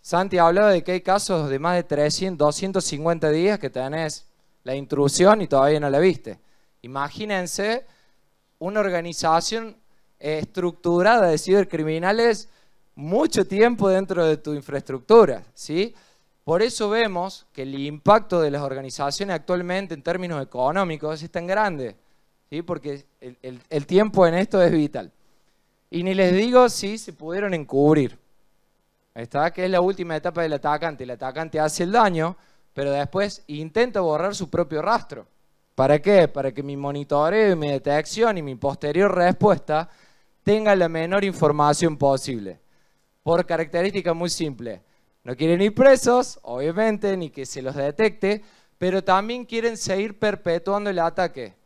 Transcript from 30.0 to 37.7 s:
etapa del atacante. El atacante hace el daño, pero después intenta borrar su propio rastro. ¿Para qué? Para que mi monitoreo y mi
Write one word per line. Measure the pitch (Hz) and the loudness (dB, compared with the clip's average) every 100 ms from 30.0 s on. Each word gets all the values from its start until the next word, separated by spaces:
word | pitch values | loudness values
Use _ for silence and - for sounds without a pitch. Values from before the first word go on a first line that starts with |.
| 170 156 | -6 -4
etapa | 175 170 | -4 -4
del | 160 | -4
atacante. | 147 151 147 165 147 | -2 -2 -2 -4 -8
El | 127 | -12
atacante | 123 131 135 160 156 | -10 -10 -8 -6 -2
hace | 151 - | -2 -2
el | 180 | 0
daño, | 226 214 170 160 185 _ _ _ | 2 2 2 -2 -6 _ _ _
pero | - 139 | -6 -4
después | 139 143 185 202 - - | -2 -2 -2 -4 -6 -14
intenta | 151 160 214 247 208 | -12 -6 -2 0 0
borrar | 170 151 185 | -2 0 -2
su | 202 175 | -6 -4
propio | 165 170 156 | -2 -2 -2
rastro. | 170 226 - 127 101 _ _ _ _ | 0 -2 -2 -16 -18 _ _ _ _
¿Para | - 135 147 | 0 4 4
qué? | 175 202 156 | 6 6 6
Para | 143 135 | 0 -6
que | 123 | -6
mi | 139 139 | -10 -8
monitoreo | 143 143 143 143 151 208 214 | -8 -8 -2 0 2 2 2
y | 170 | 2
mi | 147 | 0